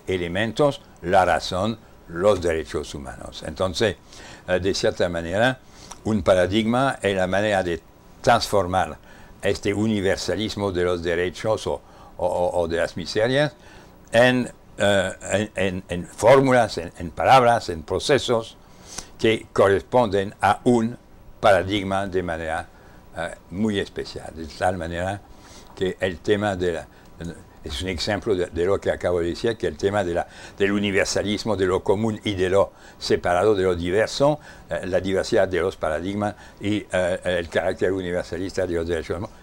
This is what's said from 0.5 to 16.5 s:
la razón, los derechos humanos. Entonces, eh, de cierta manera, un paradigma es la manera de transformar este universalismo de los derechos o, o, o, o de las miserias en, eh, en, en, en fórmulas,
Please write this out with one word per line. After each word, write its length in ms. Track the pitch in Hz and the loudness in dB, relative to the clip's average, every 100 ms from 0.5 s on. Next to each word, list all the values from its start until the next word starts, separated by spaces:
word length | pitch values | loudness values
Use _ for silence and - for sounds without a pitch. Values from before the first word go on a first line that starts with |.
| 110 147 - - - | 0 0 0 -12 -10
la 220 | 85 92 | 2 4
razón, 540 | 87 78 - 92 107 110 - - - | 4 2 0 -4 -4 -6 -12 -20 -12
los 320 | 85 101 92 | 0 2 2
derechos 540 | 85 80 73 80 71 | 2 -2 -4 -8 -8
humanos. 500 | 73 65 - - - 80 | -12 -14 -14 -14 -12 -10
Entonces, 500 | 78 92 82 110 - - - - - - | -4 -4 0 0 0 -10 -20 -20 -12 -2
eh, 120 | 92 | 0
de 140 | 92 | 0
cierta 360 | - 110 104 92 | 0 0 0 -2
manera, 500 | 85 85 98 127 127 - - - - | -2 -2 0 0 0 -10 -20 -20 -8
un 180 | 104 107 | -4 0
paradigma 760 | 95 92 92 107 110 123 135 - | 4 4 4 2 2 2 0 0
es 120 | 101 | -2
la 120 | 95 92 | 0 0
manera 360 | 95 107 98 | 0 0 0
de 200 | 90 82 - - - - | 0 -4 -8 -20 -20 -2
transformar 760 | 131 117 - 101 87 92 78 73 - - - - | 2 2 2 0 2 0 -2 -6 -18 -20 -20 -6
este 320 | 98 98 104 | -4 -2 -2
universalismo 1000 | 101 110 104 95 82 - 90 107 101 101 | -2 0 0 0 -2 -2 -4 -4 -4 -4
de 100 | 90 | -2
los 200 | 90 90 | -2 -2
derechos 640 | 85 85 90 - - 87 87 | -2 -2 -4 -4 -4 -2 -4
o, 120 | 71 - - - - | -6 -8 -20 -20 -6
o, 100 | 90 | -2
o, 340 | 90 87 90 | 0 0 0
o 40 | 82 | -2
de 120 | 85 | 0
las 180 | 82 - | -2 -4
miserias 560 | 80 107 117 135 151 - - - - - - | -6 -2 0 0 -2 -6 -20 -20 -20 -20 0
en, 400 | 117 123 127 120 - - - | 4 4 4 -2 -10 -16 -2
eh, 340 | 101 98 92 - 92 | 2 2 0 -4 -4
en, 200 | 98 104 | -2 -2
en, 300 | - 95 90 - | -2 -2 -4 -6
en 180 | 87 87 | -8 -8
fórmulas, 720 | - 107 139 135 | 2 6 8 8